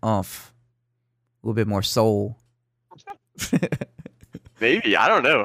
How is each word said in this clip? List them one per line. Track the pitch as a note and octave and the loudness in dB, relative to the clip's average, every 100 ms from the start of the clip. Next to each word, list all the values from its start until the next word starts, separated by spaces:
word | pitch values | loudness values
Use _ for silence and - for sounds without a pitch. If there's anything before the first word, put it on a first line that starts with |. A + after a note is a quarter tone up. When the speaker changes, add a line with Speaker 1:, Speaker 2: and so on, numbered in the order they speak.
Speaker 1:
umph, | A2 G#2 F#2 - - _ _ _ _ _ _ _ _ _ | -2 -2 -2 -10 -20 _ _ _ _ _ _ _ _ _
a | A#2 | -6
little | A2 | -2
bit | G#2 | -2
more | G2+ | -2
soul. | G2 - A2 G#2 G#2 A2+ _ _ _ _ _ - - G4 _ - | -2 2 2 2 -2 -8 _ _ _ _ _ -20 -20 -20 _ -14
<laughs> | - - E3+ - - - - _ _ - - - | -4 -4 -2 -6 -10 -16 -20 _ _ -20 -20 -2
Speaker 2:
Maybe. | A#2 F3+ A#2 F#2 | 0 2 2 2
I | B2+ | 4
don't | G#3+ | 4
know. | C3 C#3+ | 4 2